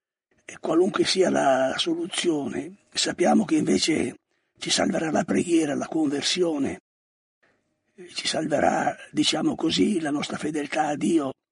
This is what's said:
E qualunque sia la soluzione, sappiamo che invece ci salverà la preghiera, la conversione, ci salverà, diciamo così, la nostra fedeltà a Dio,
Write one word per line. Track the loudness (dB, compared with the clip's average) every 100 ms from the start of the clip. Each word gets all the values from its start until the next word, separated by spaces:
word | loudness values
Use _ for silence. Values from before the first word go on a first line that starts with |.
| _ _ _ _ -20
E | -8
qualunque | 0 2 4 2
sia | 0 2 2
la | 4 4 4 2 0
soluzione, | -2 -2 -4 -2 0 0 -2 -6 -8 -14 _
sappiamo | -4 -2 2 4 4
che | 4 2
invece | 2 2 2 0 -2 -8 _ _ _ -10
ci | -4
salverà | 0 0 -2 0
la | -2 0
preghiera, | 0 2 2 2 -2
la | -2
conversione, | -2 0 -2 -2 0 0 0 -2 -6 _ _ _ _ _ _ _ _ _ _ _ -20 -16
ci | -8 -4
salverà, | -4 -2 2 2 2 0 -4 -6
diciamo | 0 0 0 -2 0
così, | 0 2 2 0
la | -2
nostra | -4 -4 -6
fedeltà | -6 -4 -4 -2 -2
a | 0
Dio, | 2 2 0 -8 _